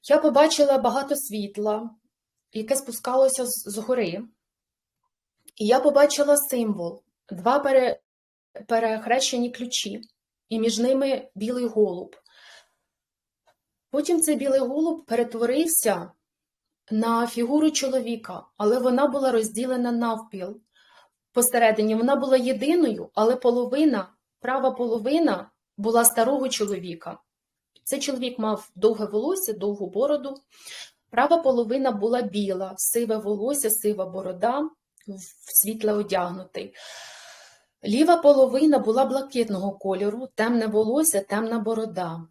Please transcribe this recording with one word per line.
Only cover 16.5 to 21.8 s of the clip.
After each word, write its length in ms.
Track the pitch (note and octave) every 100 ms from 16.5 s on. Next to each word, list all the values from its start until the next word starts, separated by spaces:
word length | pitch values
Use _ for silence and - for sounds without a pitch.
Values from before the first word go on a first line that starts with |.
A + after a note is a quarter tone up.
| _ _ _ _
на 360 | G#3+ A3+ A#3 A#3
фігуру 440 | A#3 A#3+ D4 D#4
чоловіка, 720 | D4+ C4+ C4 A#3 A#3 - F3+ - _
але 220 | G#3 B3
вона 280 | B3 B3 C#4+
була 240 | C#4 C4
розділена 600 | A#3 A3 A3 B3+ B3+ A#3+
навпіл. 680 | A#3 A#3 A3 A3 G3 F3+ G#3 _ _ _ _ _ _ _ -
Посередині 580 | A#3+ A#3+ A3+ G#3+